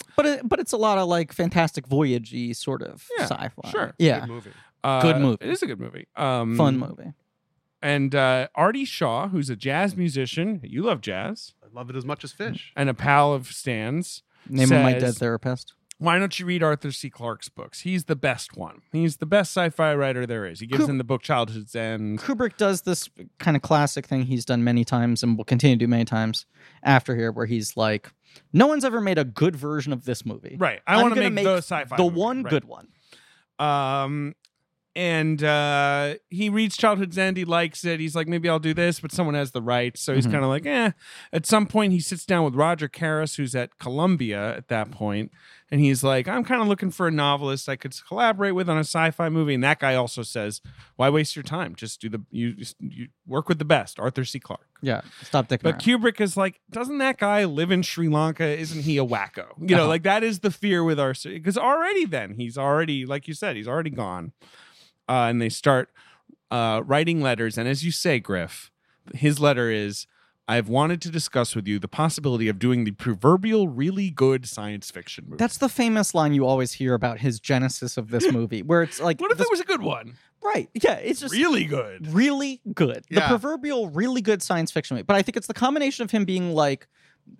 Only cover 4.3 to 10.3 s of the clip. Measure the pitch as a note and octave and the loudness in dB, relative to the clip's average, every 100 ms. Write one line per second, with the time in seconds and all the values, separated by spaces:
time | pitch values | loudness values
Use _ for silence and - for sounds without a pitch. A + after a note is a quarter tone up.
4.3 | A#2 - - - _ C3+ C3 E3 D3 C3+ | -12 -16 -20 -20 _ -2 2 4 4 4
5.3 | G#2+ E3+ F#4 F#4 G2+ - - - - C#3 | 2 -2 -4 -4 -6 -12 -14 -14 -4 -2
6.3 | B2 A2+ A#2 C#3+ C3 - - E3 - _ | 0 0 2 4 2 -4 -10 -16 -18 _
7.3 | _ _ _ _ _ D3 C#3+ C#3 C#3 C3 | _ _ _ _ _ -2 0 2 2 4
8.3 | B2+ C3+ - F#3 C4+ C4+ - C#3+ A#2+ G3 | 2 0 0 0 0 -6 -2 -2 0 -2
9.3 | F#3 C3+ G#2+ C3+ D3+ G3+ F#3 E3+ C3+ B2+ | -4 -4 -4 -4 0 -2 0 -2 -2 -4